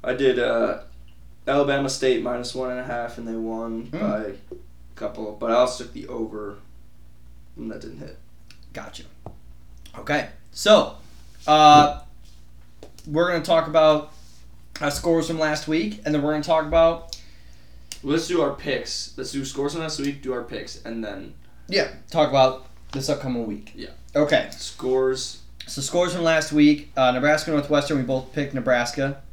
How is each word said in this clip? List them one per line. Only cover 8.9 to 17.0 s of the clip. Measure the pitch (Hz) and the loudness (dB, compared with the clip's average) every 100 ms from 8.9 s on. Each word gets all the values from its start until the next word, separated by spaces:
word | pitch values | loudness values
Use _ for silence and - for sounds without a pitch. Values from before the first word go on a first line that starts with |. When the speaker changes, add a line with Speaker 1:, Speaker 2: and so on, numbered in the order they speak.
| - - - - - - - - - - - | -16 -18 -18 -18 -18 -20 -20 -20 -20 -18 -14
Speaker 2:
Okay, | 104 147 - - - | -4 -4 -4 -12 -18
so, | - 208 214 - - - - - - - | -2 6 6 6 -8 -18 -20 -20 -8 4
uh, | 151 151 147 147 - - - - - - - - - - - - | 8 12 12 10 2 -12 -18 -20 -20 -20 -20 -20 -20 -20 -18 -4
we're | 151 175 | 0 2
gonna | 175 | 0
talk | 175 165 160 | 4 4 6
about | 160 156 151 - - - - - - - - | 6 6 4 0 -16 -18 -18 -18 -18 -16 -4
our | 147 | -4
scores | 143 175 165 160 | -2 2 2 2
from | 165 | 0
last | 151 151 - | 0 -2 -2
week, | 160 208 208 | -2 -2 -4
and | 151 | -2
then | 151 | 0
we're | 147 | 0
gonna | 151 | -2
talk | 147 160 | 2 0
about | 151 165 165 170 | 4 4 4 2